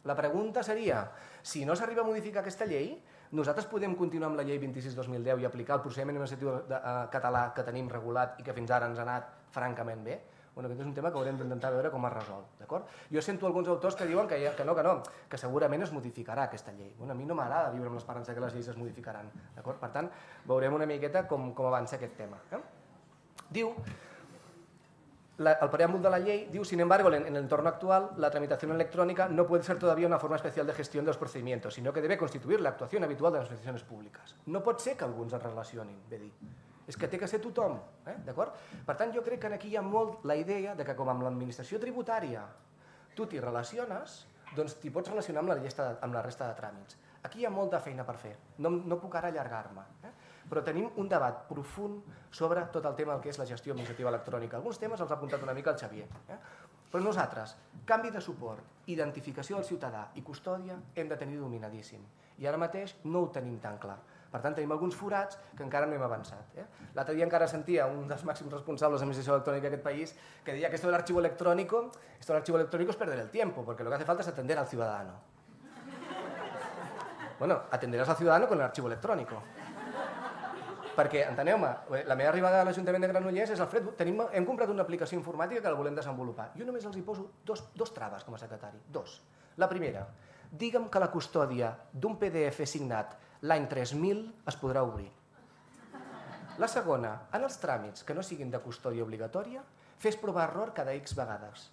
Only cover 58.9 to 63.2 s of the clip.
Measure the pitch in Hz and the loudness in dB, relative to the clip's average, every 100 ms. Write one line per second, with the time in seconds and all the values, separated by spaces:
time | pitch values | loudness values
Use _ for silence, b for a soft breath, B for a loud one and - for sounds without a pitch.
58.9 | 165 147 143 143 139 135 196 190 175 135 | -2 -2 -4 -8 -8 -6 -4 -4 -4 -4
59.9 | 110 104 147 139 143 - 185 185 185 - | -6 -10 -12 -14 -10 -6 -6 -6 -12 -10
60.9 | - 156 151 139 147 135 117 110 110 104 | -8 -4 -4 -6 -6 -6 -8 -8 -10 -14
61.9 | 107 104 b b - 135 160 170 190 196 | -18 -20 b b -6 -2 0 -2 -2 -8
62.9 | - 156 175 | -8 -2 2